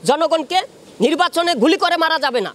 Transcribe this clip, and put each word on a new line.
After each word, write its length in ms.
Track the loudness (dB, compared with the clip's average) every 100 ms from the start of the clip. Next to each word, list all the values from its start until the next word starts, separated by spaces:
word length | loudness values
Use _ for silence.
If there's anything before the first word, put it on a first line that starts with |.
| 0
জনগণকে 560 | 0 2 0 0 -2 -4 -14 -20 -2
নির্বাচনে 540 | 0 2 0 0 -2
গুলি 240 | 2 2 2
করে 200 | 0 0
মারা 220 | 0 -2
যাবে 220 | -2 -4
না। 120 | -6